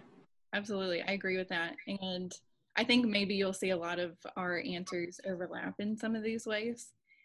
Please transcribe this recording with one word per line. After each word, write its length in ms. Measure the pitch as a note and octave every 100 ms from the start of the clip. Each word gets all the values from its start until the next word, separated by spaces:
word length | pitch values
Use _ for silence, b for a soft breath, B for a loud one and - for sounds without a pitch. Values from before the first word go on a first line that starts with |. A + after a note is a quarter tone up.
| - - - _ _
absolutely. 480 | G3+ G3+ G3 F#3+ E3+
I 100 | -
agree 240 | G3 F#3+ F#3
with 120 | F#3
that. 260 | F3 E3+ - -
And 440 | G3 F#3+ F3+ F3+ - _ _ _ -
I 80 |
think 220 | A#3 B3 A#3
maybe 280 | G3+ G3
you'll 180 | G3 F#3+
see 180 | F#3+ F#3+
a 60 | F3+
lot 220 | E3+ F3
of 180 | F3 E3 - -
our 240 | F3+ F3
answers 600 | - F3+ F#3 F3+ F3 - F#3+
overlap 480 | F3 F3 E3+ F#3 F#3+
in 160 | G#3 G#3+
some 180 | A3
of 80 | A3+
these 240 | G#3+ A3+ A3+
ways. 440 | G#3+ A#3 A#3+ - _ b b